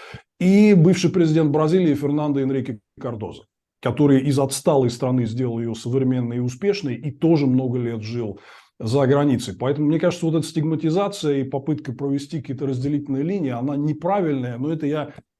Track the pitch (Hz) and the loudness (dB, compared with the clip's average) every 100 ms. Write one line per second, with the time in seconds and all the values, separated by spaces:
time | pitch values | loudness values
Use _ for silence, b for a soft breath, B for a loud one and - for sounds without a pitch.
0 | B B _ - 180 196 208 196 160 180 | B B _ -2 4 6 8 8 6 6
1 | 170 185 160 156 156 147 156 185 175 147 | 2 2 2 4 2 2 2 4 2 2
2 | 143 147 151 139 135 135 131 113 _ - | 0 -2 -2 0 0 -2 -4 -10 _ -14
3 | 135 113 98 - - _ _ _ 123 - | -10 -10 -10 -14 -20 _ _ _ -4 2
4 | 147 135 139 135 135 - - 143 123 - | 4 4 4 2 0 0 2 2 2 0
5 | 131 127 113 117 127 117 117 110 120 131 | -2 0 0 -2 -4 -4 -6 -6 -4 0
6 | 131 127 117 120 123 127 202 196 143 120 | 0 0 -2 -4 -4 -2 -2 -2 -4 -6
7 | 151 - 160 165 139 127 131 123 117 117 | -8 -2 2 2 2 2 0 -2 -4 -6
8 | 107 120 110 92 B B B - 113 135 | -6 -6 -6 -8 B B B -10 -2 2
9 | 131 143 147 120 - 90 123 143 147 160 | 4 4 4 2 -2 -4 -2 0 0 2
10 | 175 - 165 160 151 165 151 156 160 170 | 0 0 0 -2 -2 -2 -2 -2 0 0
11 | 202 202 151 139 135 139 143 147 143 113 | -2 -2 -2 -2 -2 -4 -4 -4 -6 -6
12 | 139 139 143 160 127 127 139 127 139 147 | -4 -4 -4 -8 -8 -6 -4 -4 -2 -4
13 | 143 135 160 196 143 120 131 143 151 147 | -4 -4 -2 -2 -4 -4 -4 -2 -2 -2
14 | 170 202 165 139 123 120 143 160 151 151 | -2 0 0 -2 -4 -6 -4 -4 -4 -4
15 | 143 - - _ | -6 -12 -20 _